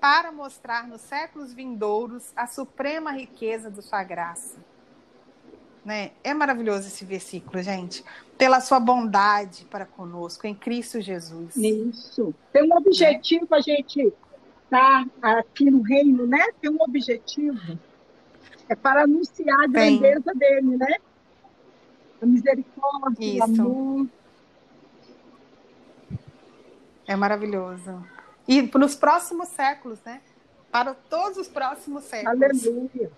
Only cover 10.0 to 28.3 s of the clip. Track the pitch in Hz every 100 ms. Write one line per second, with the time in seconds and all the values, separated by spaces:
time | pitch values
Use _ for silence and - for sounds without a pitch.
10 | 175 175 170 - 214 202 - 233 233 233
11 | 196 185 165 165 170 254 214 220 233 226
12 | - - 208 151 _ 277 302 339 370 370
13 | 311 294 - 330 339 311 302 294 277 294
14 | 247 - _ - _ _ _ 254 254 269
15 | 254 - 226 226 226 - 285 269 214 269
16 | 285 254 240 277 381 - 302 302 320 262
17 | 247 233 - - 294 254 170 165 _ _
18 | _ _ _ _ - - - 226 269 269
19 | 294 302 359 - 311 277 294 254 311 277
20 | 269 294 277 269 277 277 262 254 262 349
21 | _ _ _ _ _ _ _ _ _ _
22 | _ _ 233 247 233 262 262 - 269 277
23 | 269 233 220 208 226 226 233 254 269 269
24 | 269 _ _ _ _ _ _ _ _ _
25 | _ - _ _ _ _ _ _ _ _
26 | _ - - _ _ _ - - _ _
27 | - 196 202 208 208 202 185 185 180 185
28 | 180 - -